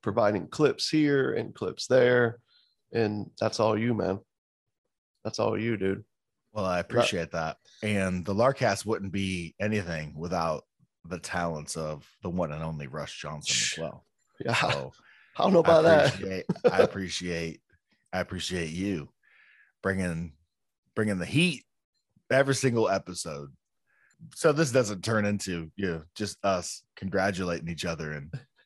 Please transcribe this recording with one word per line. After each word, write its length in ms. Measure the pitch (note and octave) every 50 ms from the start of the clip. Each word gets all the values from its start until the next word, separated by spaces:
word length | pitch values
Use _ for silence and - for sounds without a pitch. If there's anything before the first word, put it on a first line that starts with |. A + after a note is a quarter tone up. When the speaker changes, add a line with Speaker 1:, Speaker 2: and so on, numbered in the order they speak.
Speaker 1:
providing 460 | - A2+ G2+ A2+ G#2+ G#2 G#2+ F#2+ D#2 -
clips 420 | - - D3+ C3 - - - -
here 420 | - D#3 D3+ C#3+ C#3+ C3+ C3 C3
and 220 | G#2+ G#2 A#2 G2+ G2+
clips 320 | - G#2 F2+ - - -
there. 540 | - B2 B2+ B2 B2 B2 B2 A#2+ A2+ A2+ - _ _ _ _ _ _ _ _ _ -
And 380 | - A2+ A2+ G#2 G#2 G#2+ G2 - _ -
that's 180 | A2 A2+ - -
all 200 | A2 A2 G#2+ G#2+
you, 160 | A2+ B2 A#2
man. 240 | G#2 F#2 F2+ F#2+ F#2+ - _ _ _ _ _ _ _ _ _ _ _ _ _ _ _ _ _ _ _ -
That's 140 | A2 - -
all 200 | G#2+ A2 G#2+ G2+
you, 200 | A2 A#2 A2+ G2+
dude. 260 | F#2+ F#2+ G2 G#2 G#2+ _ _ _ _ _ _ _ _ _
Speaker 2:
Well, 140 | - G#2+ G2
I 100 | F#2 F2+
Speaker 1:
That 140 | F2 F2 -
Speaker 2:
appreciate 400 | - A#2+ A#2 - G#2+ F2 E2 D#2
that. 240 | - E2 D#2+ D#2+ D2+ _ _ _ _ -
And 400 | - G#2+ G#2 G2 F#2+ F#2 F2+ F2+
the 120 | E2 G2+ G2
Larkcast 500 | G#2 A#2 C3+ C3+ - C3 A2 G2 - -
wouldn't 280 | G#2 A2 E2+ G2 F#2+
be 420 | E2 G2 G2 F#2+ F#2+ F2 E2+ D#2+ - -
anything 540 | G2+ G#2+ A2 G#2 F2+ E2+ E2+ D#2+ D#2 D2+ -
without 500 | D2+ D#2+ D#2 F#2 E2+ E2 E2 D#2 - - _ _ _ _ _ _ _ -
the 120 | E2 F#2 E2+
talents 560 | - - - F2+ F2 E2+ D#2+ D2+ D2+ - -
of 300 | D#2+ D#2+ D2+ D#2 D2 - - _ _
the 60 | - F2+
one 240 | E2+ F2+ F2 D2+
and 100 | D2+ D#2
only 240 | D#2+ E2 D#2+ D2 C#2+
Russ 260 | C2 C2+ D#2 D2 -
Johnson 380 | - - - D2 D#2 D2+ D2+ -
as 60 | -
Speaker 1:
Shh. 220 | - - - - D#2+
Speaker 2:
well. 260 | D#2+ D2+ - - _ _ _ _ _ _ _ - -
Speaker 1:
Yeah. 80 | -
Speaker 2:
So 400 | A#2 - D3+ - D2 C#2+ C2 C2 -
Speaker 1:
<laughs> 60 | _ _ - - _ _ _ - -
I 60 | -
don't 80 | F#3+
know 80 | F#3 E3+
about 260 | D#3+ F3 E3 D#3+ D#3+
Speaker 2:
I 20 | E3
Speaker 1:
that. 260 | D#3+ D3+ C#3+ C#3+ -
Speaker 2:
appreciate, 300 | - - F#2+ F#2+ F#2 - - -
Speaker 1:
<laughs> 160 | - - -
Speaker 2:
I 60 | F2+ F#2
appreciate, 840 | F#2+ - - G2 F#2+ F2 - - F2+ F2+ E2+ E2 E2 E2 - - _ _ _ _ _ _ _ _ _ -
I 60 | - F#2
appreciate 520 | F2+ - G2 F2+ - - F#2 F2+ E2+ D#2
you 380 | D#2+ F2+ F#2+ G2+ F#2+ D#2+ C#2 - _ _ _ _ _ _ _ _ _ _ _ _ _ _ -
bringing, 480 | F#2+ G2 F#2+ F#2 F2+ E2 E2 E2+ E2 D2+ _ _ _ _ _ _ _ _ _ _ _ -
bringing 220 | A2 A2 G#2+ G2+ F2+
the 80 | F2
heat 360 | - - C#3+ F3 F3+ C#3+ - _ _ _ _ _ _ _ _ _ _ _ _ _ -
every 280 | B2+ C3+ C#3 C3+ C3+
single 320 | A#2 - C3 A#2 A2+ A2 F#2
episode. 640 | G2 G2 - C3+ C#3 - - E2+ D2 C#2+ C#2+ C#2 C2+ _ _ _ _ _ _ _ _ _ _ _ _ _ E3 D#3+ -
So 160 | - - D#3+
this 220 | D3 D3 E3 C3+
doesn't 320 | A#2+ C3 A#2+ G2+ G#2 F#2 -
turn 200 | - A#2 G#2+ G#2
into, 440 | G2+ G#2 G2 - F#2+ F2+ E2+ D#2+ D#2 -
you 100 | - G2
know, 160 | F2+ E2 D#2+ D#2 - -
just 280 | - G#2+ G2 - - -
us 380 | G2 F#2+ F2 F2 - - - _ _ -
congratulating 720 | - F#2+ F#2 F2+ F#2+ F#2 G2+ F#2+ F2+ F#2+ F2 E2+ E2 E2 E2
each 160 | E2+ D2+ -
other 260 | F2 E2 D2 D#2+ D2+ D2+
and 200 | D2+ D2 E2 - - - _ _ _ _